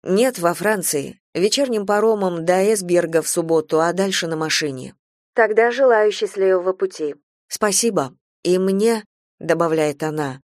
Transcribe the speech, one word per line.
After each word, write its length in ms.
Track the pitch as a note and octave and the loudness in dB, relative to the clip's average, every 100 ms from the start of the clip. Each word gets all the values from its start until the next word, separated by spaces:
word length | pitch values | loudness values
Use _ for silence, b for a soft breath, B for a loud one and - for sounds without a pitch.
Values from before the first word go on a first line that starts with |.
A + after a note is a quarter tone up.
«Нет, 360 | - G3 B3+ A#3+ | 0 2 2 2
во 140 | E3+ | -2
Франции. 640 | E3+ G3 G#3+ - D3 C#3 - _ | 0 -2 -2 -2 -4 -6 -14 _
Вечерним 520 | - G3+ C4+ C4+ A3 G3 | -2 0 0 -2 -2 0
паромом 600 | G#3 A3 G#3+ F#3 E3+ E3 | 2 2 0 -2 -2 0
до 280 | F#3 G3 | 2 2
Эсберга 480 | G#3+ F3 F3 E3 E3 | 0 2 0 2 -2
в 60 | D#3 | 0
субботу, 540 | F3 E3 E3 D#3 D#3 | -4 0 0 2 0
а 100 | E3+ | 0
дальше 340 | F3 G3 F#3 E3 | 0 -2 -2 -4
на 80 | D#3+ | -4
машине». 600 | D#3 - D3+ C3 B2+ - _ _ _ | -4 -2 -4 -8 -14 -20 _ _ _
«Тогда 380 | - A3 G#3+ A#3 | 0 2 4 2
желаю 400 | A#3+ C4+ A3 G#3+ | 4 4 4 2
счастливого 640 | G3+ G#3 G3+ F#3+ F#3 F3+ | 0 -6 0 2 2 0
пути». 420 | F#3 F#3+ - D3+ C#3+ _ _ _ | -2 -6 -4 -8 -8 _ _ _
«Спасибо. 680 | - - - A#3 F#3 C3+ _ _ _ | -4 -2 0 0 0 -4 _ _ _
И 160 | E3+ F#3 | 0 2
мне», — 440 | F#3+ G3 A3 A3+ - _ _ _ | 2 2 2 0 -6 _ _ _
добавляет 640 | D#3+ E3 E3+ D#3+ D3+ C#3+ | -2 0 2 2 0 -2
она 360 | D#3 D3+ C#3+ C3 _ | -6 -4 -6 -8 _